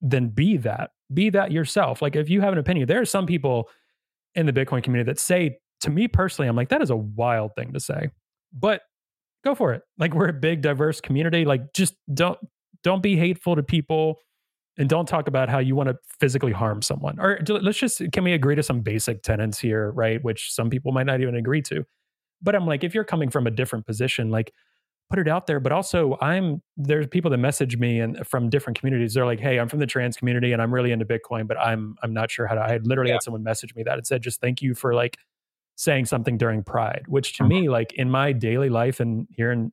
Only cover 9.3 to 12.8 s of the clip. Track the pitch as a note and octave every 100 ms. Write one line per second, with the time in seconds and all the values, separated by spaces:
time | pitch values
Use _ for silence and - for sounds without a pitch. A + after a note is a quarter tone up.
9.3 | _ C4+ C#4 F#3 A#2 - - E3 D#3 D3+
10.3 | D3 D3+ E3 C#3+ C3+ D3+ D3+ - C#3 E3
11.3 | E3+ D3+ C3+ C#3 - F#3+ - - C#3+ F3
12.3 | - - _ _ _